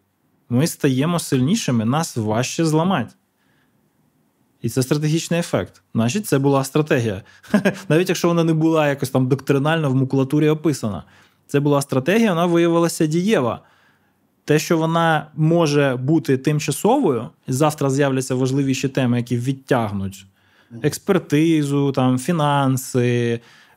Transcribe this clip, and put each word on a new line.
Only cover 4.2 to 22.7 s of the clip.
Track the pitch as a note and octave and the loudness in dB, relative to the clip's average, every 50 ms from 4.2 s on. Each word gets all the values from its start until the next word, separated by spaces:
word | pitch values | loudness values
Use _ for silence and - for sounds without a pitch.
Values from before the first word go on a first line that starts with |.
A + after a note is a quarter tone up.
| _ _ _ _ _ _ _ _ - | _ _ _ _ _ _ _ _ -8
І | A#2 | -4
це | - C3+ B2+ | -2 -2 -2
стратегічний | - D#3 D3 D#3 D3+ D3+ E3 - - E3+ E3+ | 0 -2 -2 0 0 -2 -2 -2 -2 -2 -4
ефект. | E3+ - - A#2 F2+ - - _ _ _ - | -2 -2 -2 -4 -4 -4 -8 _ _ _ -2
Значить, | A2+ A2+ A#2+ C3 G#3+ G#3 | -2 0 0 0 -2 -2
це | - D3+ C#3 | 0 0 0
була | C3+ C#3+ C#3 C#3 C3 | 2 2 2 0 0
стратегія. | - - D3+ D3+ D3+ D#3+ C3+ A2+ A2+ G2 F2+ - - - - - - - | 0 -2 -2 0 0 0 0 0 -2 -4 -6 -10 -16 -20 -20 -6 -2 -2
<laughs> | G3+ - G3 G3 - - - | 0 0 0 -2 -2 -2 0
Навіть | D3+ D#3+ F#3+ F#3+ | 0 2 2 0
якщо | F3 - - E3+ | 0 0 0 2
вона | E3+ E3+ E3 | 2 2 2
не | E3 E3 | 2 2
була | D#3 D#3 D#3+ D#3+ D#3+ D3+ C#3+ | 2 2 2 2 2 2 0
якось | C#3 C3+ - - | 0 -2 -4 -2
там | - C3+ C3 B2+ | 0 0 2 2
доктринально | C#3 B2 - - C3+ C#3 C3+ D3+ D#3+ E3 D#3 C#3 | 0 0 0 0 0 0 2 0 0 0 0 0
в | B2+ | 0
макулатурі | C3+ C3+ C3 C#3 C3+ C3+ C3+ D3+ D3+ D3+ D3+ | 0 0 0 0 0 0 0 0 2 2 2
описана. | D3+ D#3 - E3+ C3+ - - A2 G2 D#2 - - _ - _ _ _ _ _ | 0 0 0 -2 -2 -2 -4 -6 -6 -8 -10 -14 _ -20 _ _ _ _ _
Це | - - C#3+ | -4 -2 0
була | C#3+ D3 C#3+ C#3+ C#3 | 2 2 2 0 0
стратегія, | - - C3 B2+ E3 F#3+ A3+ A3+ A3 | 0 -2 -2 0 2 2 2 2 2
вона | F3 D#3+ F3 | 2 2 0
виявилася | F3+ E3+ E3+ E3+ E3+ E3+ E3+ E3+ E3 - - E3+ | 2 2 2 2 2 2 2 0 0 0 0 -2
дієва. | D3+ D3+ F3 F3+ G#3 A3+ F3+ C3 A2+ D#2+ - - _ _ _ _ _ _ _ _ _ _ _ _ _ _ _ _ | 0 0 0 0 0 0 2 0 0 -2 -6 -10 _ _ _ _ _ _ _ _ _ _ _ _ _ _ _ _
Те, | - D3 D3+ | 0 0 0
що | D3+ - F3 D#3+ | 2 0 0 0
вона | D#3+ D#3+ E3 E3+ E3 E3 D#3+ D3 - - - | 0 0 0 2 2 2 2 0 -2 -4 -4
може | - D#3 D#3 E3+ E3+ E3+ D3 D3 D3 C#3+ C#3 C3 | 0 2 2 4 4 2 2 2 2 2 2 0
бути | B2+ B2+ C3+ E3 D#3+ C#3+ - C3+ C3 | -2 0 0 0 0 2 0 0 0
тимчасовою, | C3+ D#3 D3+ D3+ D3+ - C#3+ - - G3 B3 D4 C4+ E3+ C3 A2+ A#2 - - _ _ - | 0 0 -2 0 -2 -4 -4 -2 0 2 2 2 2 0 0 -2 -4 -8 -12 _ _ -6
і | C3 | -2
завтра | B2+ D#3 D3+ D3+ D3+ C#3+ C#3 | 2 2 2 2 0 -2 0
з'являться | C3 C#3 C#3+ C#3 C3 C3 B2+ - C3 | 2 2 2 0 0 -2 -2 -2 -2
важливіші | B2+ C3 C3 C3 C#3+ C#3 C3+ C3 C3 - C3 | -2 -2 0 0 0 0 -2 -2 -2 -4 -4
теми, | C3 C#3+ C3 A#2+ A#2+ | -2 0 0 2 0
які | A#2+ A#2 A#2+ B2 | 0 -2 -2 -4
відтягнуть | A#2+ A#2+ C3+ C3+ C3+ - - C#3+ B2 A2+ G#2 G2+ G2 F#2+ F#2+ F#2+ - - - _ _ _ _ _ _ _ _ A#2+ A#2 A#2 | -4 -2 -4 -6 -6 -2 0 0 0 0 -2 -4 -6 -6 -6 -8 -12 -18 -20 _ _ _ _ _ _ _ _ -10 -6 -4
експертизу, | D3 C#3+ - - - G3 E3+ D#3 - D3 D3 D#3 E3+ D#3+ D#3 D3 C#3 C#3+ C#3+ C#3+ C#3 C3 | -4 -4 -4 -2 -2 -2 -2 0 0 0 2 2 2 2 2 0 0 0 0 0 0 0
там, | C#3 B2+ B2+ B2+ B2 | 2 2 2 2 0
фінанси, | B2+ - F3+ E3 D3 D3 C#3+ C#3+ C#3 C3 | 0 -2 -2 0 0 2 2 2 2 2